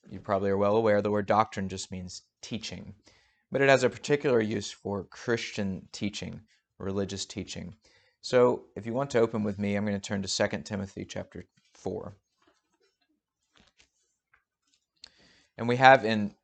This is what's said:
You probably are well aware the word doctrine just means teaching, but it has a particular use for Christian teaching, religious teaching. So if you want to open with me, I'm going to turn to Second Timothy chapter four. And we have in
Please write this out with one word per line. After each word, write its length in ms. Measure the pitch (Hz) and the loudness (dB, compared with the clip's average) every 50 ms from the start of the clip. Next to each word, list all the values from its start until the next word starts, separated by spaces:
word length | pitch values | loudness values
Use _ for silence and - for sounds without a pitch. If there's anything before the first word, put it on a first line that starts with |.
| _ - | _ -16
You 100 | - 95 | -16 -14
probably 300 | - - 101 98 98 98 | -4 -2 0 0 2 0
are 80 | 98 98 | 2 2
well 180 | 101 101 104 | 2 4 4
aware 240 | 113 113 110 104 104 | 4 4 4 4 4
the 100 | 101 104 | 2 2
word 160 | 104 104 101 | 0 0 0
doctrine 420 | 95 107 104 110 - - 107 98 95 | 2 2 2 2 0 -2 -8 -6 -6
just 220 | 95 95 - - | -6 -10 -10 -10
means 320 | 95 92 90 90 - - _ _ _ _ | -10 -12 -12 -12 -14 -16 _ _ _ _
teaching, 520 | - - 120 104 - - 92 90 - - - _ _ - _ _ _ _ _ _ _ _ | -12 -10 -10 -8 -8 -10 -12 -12 -14 -18 -20 _ _ -20 _ _ _ _ _ _ _ _
but 120 | - 135 | 0 2
it 60 | 139 135 | 6 6
has 140 | 135 131 | 6 6
a 80 | 127 117 | 4 2
particular 500 | - - - - 147 143 - 147 123 117 | 0 -2 -2 0 0 0 2 2 2 2
use 300 | 110 107 110 107 101 - | 2 0 -2 -6 -6 -8
for 340 | - _ _ 98 101 101 87 | -14 _ _ -8 -8 -8 -8
Christian 840 | _ - - - - 117 113 - - - - 101 98 95 - - _ | _ -16 -12 -2 -2 -2 -2 -2 -8 -6 -6 -6 -6 -6 -8 -12 _
teaching, 480 | - - 107 101 - - 92 90 90 95 - _ _ _ _ _ _ _ | -10 -6 -6 -6 -6 -8 -12 -12 -12 -14 -18 _ _ _ _ _ _ _
religious 460 | 92 98 95 101 98 90 98 95 - | -8 -6 -4 -4 -4 -4 -6 -10 -10
teaching. 500 | - - 104 92 92 - 90 90 87 85 _ _ _ _ _ _ _ _ _ | -10 -10 -10 -10 -10 -10 -12 -12 -14 -16 _ _ _ _ _ _ _ _ _
So 440 | - - - 123 123 123 117 - - _ _ | -8 0 4 4 4 4 2 -2 -8 _ _
if 100 | - 104 | -12 -8
you 60 | 113 | -6
want 180 | 113 127 143 139 | -4 -4 -6 -2
to 100 | - 120 | 2 2
open 220 | 117 117 - 110 | 2 2 0 -4
with 160 | 104 107 98 98 | -4 -4 -4 -4
me, 160 | 101 101 101 | -4 -2 -2
I'm 120 | 101 104 | -2 -2
going 120 | 107 101 98 | -2 -4 -6
to 100 | - - | -6 -6
turn 140 | 107 101 | -6 -6
to 60 | 95 95 | -4 -4
Second 360 | - - 107 101 - 104 107 | -2 -2 -2 -2 -2 -6 -8
Timothy 400 | - 107 101 101 95 - 107 101 | -8 -8 -8 -8 -10 -10 -14 -14
chapter 400 | - - 98 92 _ - 90 90 _ _ _ _ _ | -10 -10 -12 -12 _ -14 -16 -16 _ _ _ _ _
four. 440 | _ - - 95 95 - 80 - 98 _ _ _ _ _ _ _ _ _ _ _ _ _ _ _ _ _ _ _ _ _ _ _ _ _ _ _ _ _ _ _ _ _ _ _ _ _ _ _ _ _ _ _ _ _ _ _ _ _ _ _ _ _ _ _ _ _ - - _ _ _ _ _ _ _ _ _ | _ -10 -8 -8 -8 -8 -10 -12 -16 _ _ _ _ _ _ _ _ _ _ _ _ _ _ _ _ _ _ _ _ _ _ _ _ _ _ _ _ _ _ _ _ _ _ _ _ _ _ _ _ _ _ _ _ _ _ _ _ _ _ _ _ _ _ _ _ _ -20 -20 _ _ _ _ _ _ _ _ _
And 120 | - 113 117 | -6 -2 -2
we 80 | 123 | 2
have 280 | 127 135 131 135 127 101 | 8 10 10 10 10 8
in 300 | 107 113 107 104 101 - _ | 2 0 0 -2 -4 -6 _